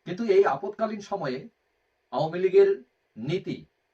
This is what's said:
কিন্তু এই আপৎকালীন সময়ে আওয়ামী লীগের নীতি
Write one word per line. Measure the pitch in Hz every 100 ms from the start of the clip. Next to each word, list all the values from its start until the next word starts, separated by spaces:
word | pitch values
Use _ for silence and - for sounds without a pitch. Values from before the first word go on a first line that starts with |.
| 170
কিন্তু | 180 233
এই | 190 208
আপৎকালীন | - 208 - 220 214
সময়ে | - 196 143 127 233 _ _ _ _ _ -
আওয়ামী | 127 160 175
লীগের | 185 196 - - - _ _ -
নীতি | 127 185 175 - 78 _ _